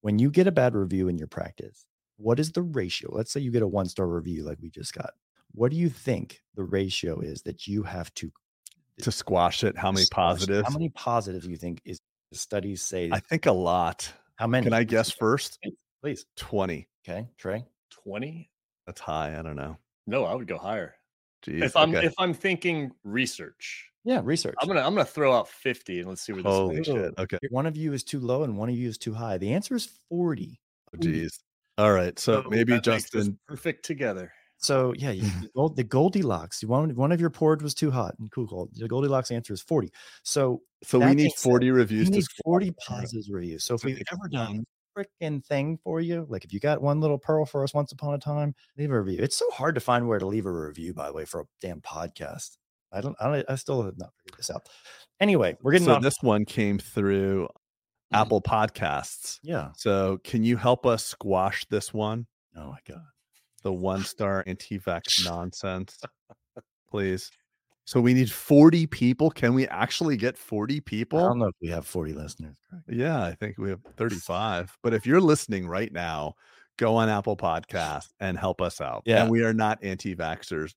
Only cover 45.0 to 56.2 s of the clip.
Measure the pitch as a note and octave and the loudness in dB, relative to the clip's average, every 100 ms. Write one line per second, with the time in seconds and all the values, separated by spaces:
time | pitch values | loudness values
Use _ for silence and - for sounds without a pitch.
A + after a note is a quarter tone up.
45 | G3 _ D#3+ D3 - C#3+ C#3+ D#3+ - D#3+ | -12 _ -6 -6 -2 -2 -2 -4 -4 -4
46 | E3+ E3+ D#3 G#2 E2+ G2 D3 D3+ C#3 D3 | -2 -4 -4 -8 -6 -4 0 0 2 2
47 | D#3 C#3+ - D#3 D3 D3 C3+ D3 C#3+ C#3 | 2 0 2 0 2 0 0 0 -2 -4
48 | D3 C#3+ D3 D3 D3 C#3 _ - D3 B2 | -6 -4 -4 -2 -2 -4 _ -6 0 0
49 | F#2+ F2+ A#2+ - A#4+ - C#3 C#3+ - A#2+ | 0 0 0 0 -2 0 0 0 2 2
50 | A#2+ G#2+ F#2+ G#2+ F#2+ E2+ D2+ D2+ E2 D#2+ | 4 0 0 -2 -2 -4 -6 -8 -10 -8
51 | D2 D2+ D2+ F2 D#2 _ F#2+ D#2+ - D#2 | -8 -8 -8 -10 -12 _ -10 -10 -10 -10
52 | E2+ - D2+ - - _ _ _ _ F#2+ | -10 -10 -12 -12 -14 _ _ _ _ -8
53 | B2 - A2+ D3 - C3 - C3+ G#2 - | -6 -4 -2 -2 -2 -6 -2 -2 -2 -6
54 | - _ - - - - - - - - | -14 _ -20 -14 -10 -10 -12 -20 -20 -20
55 | - _ G3+ F3+ F#2+ - B2+ E3+ F3 C#3+ | -20 _ 2 4 4 0 4 4 6 6
56 | C3 - | 4 2